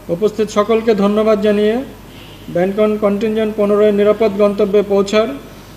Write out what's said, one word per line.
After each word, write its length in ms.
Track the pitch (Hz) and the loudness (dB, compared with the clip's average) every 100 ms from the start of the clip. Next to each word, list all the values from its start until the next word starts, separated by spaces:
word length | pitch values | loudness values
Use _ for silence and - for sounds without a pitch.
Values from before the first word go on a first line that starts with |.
| - | -8
উপস্থিত 380 | 170 208 214 214 | -2 -2 -2 -2
সকলকে 420 | 208 208 226 226 | -2 0 0 0
ধন্যবাদ 480 | 208 202 208 214 214 | 2 2 2 2 2
জানিয়ে 340 | 214 202 214 240 277 - - - - - - | 0 0 0 -2 -6 -16 -20 -20 -20 -20 -8
ব্যানকন 480 | 165 185 202 214 214 | -2 -2 0 0 0
কন্টিনজেন্ট 560 | 208 202 220 214 220 214 | -2 0 -2 -2 -2 -2
পনেরো 240 | 202 208 | 0 2
এর 120 | 214 | 2
নিরাপদ 380 | 202 208 214 226 196 | 4 2 2 0 2
গন্তব্যে 440 | 208 202 208 202 196 | 0 2 0 2 2
পৌঁছার 380 | 202 196 214 226 277 - - - | 0 2 0 -2 -6 -16 -20 -20